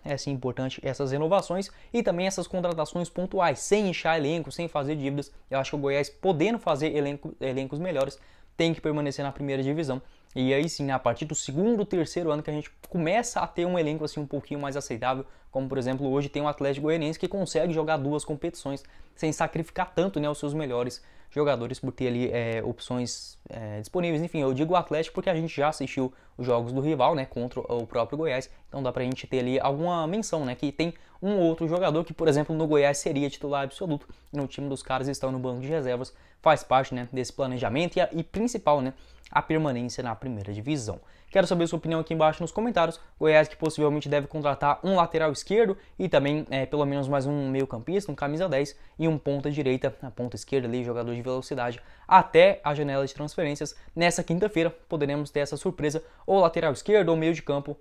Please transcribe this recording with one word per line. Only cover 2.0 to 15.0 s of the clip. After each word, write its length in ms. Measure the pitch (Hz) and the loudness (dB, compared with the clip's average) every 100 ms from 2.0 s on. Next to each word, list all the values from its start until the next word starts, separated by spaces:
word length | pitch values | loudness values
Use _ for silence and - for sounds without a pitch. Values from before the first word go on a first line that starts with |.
também 240 | 220 175 190 | 0 0 0
essas 180 | 185 170 | -2 -4
contratações 640 | 185 175 165 151 175 170 | -2 -2 -2 -2 -4 -6
pontuais, 480 | - 185 190 170 131 | -6 -4 2 2 0
sem 320 | - 208 202 | 2 2 2
inchar 260 | 165 165 165 | 0 0 2
elenco, 340 | 143 170 147 | 2 -2 -4
sem 160 | - 170 | -6 -4
fazer 280 | 151 139 156 | -4 -2 -2
dívidas. 360 | 135 143 139 - - | -2 -4 -6 -12 -6
Eu 80 | 135 | -4
acho 140 | 135 | -2
que 40 | 151 | -2
o 40 | |
Goiás, 280 | 139 139 143 | 0 0 -2
podendo 520 | - 185 156 185 233 | -2 0 2 2 2
fazer 360 | - 147 156 147 | 0 0 0 0
elenco, 380 | 143 143 160 - | -2 -4 -10 -6
elencos 380 | 131 131 135 147 | -4 -4 -4 -4
melhores, 400 | 180 147 135 - - - - - | -4 -2 -2 -4 -18 -20 -12 0
tem 200 | 165 160 | 0 0
que 40 | |
permanecer 460 | 156 151 147 135 139 | -2 -2 -2 -4 -6
na 60 | |
primeira 320 | - 143 135 | -6 -4 -2
divisão. 360 | 135 151 147 131 - - _ 131 | 0 0 -2 -4 -8 -20 _ -2
E 180 | 131 | 2
aí 160 | 135 160 | 2 0
sim, 220 | - 139 | -2 -2
a 80 | 131 | 0
partir 260 | 120 117 151 | 0 0 -2
do 80 | |
segundo, 500 | 156 - 139 214 226 | -4 -4 0 2 2
terceiro 460 | 202 185 151 - 165 | 0 0 0 -2 0
ano 140 | 147 | -2
que 80 | 151 | -2
a 20 | |
gente 160 | 151 - - - | -6 -8 -16 -6
começa 520 | 180 160 214 240 - | -2 2 2 0 -2
a 80 | 170 | -2
ter 180 | - 175 | 0 0
um 140 | 180 | 2
elenco 260 | 156 156 151 | 0 -2 -4
assim 140 | - | -6
um 80 | 143 | -6
pouquinho 320 | 143 - 147 | -6 -6 -6
mais 180 | 139 139 | -4 -6
aceitável, 480 | - 123 | -6 -4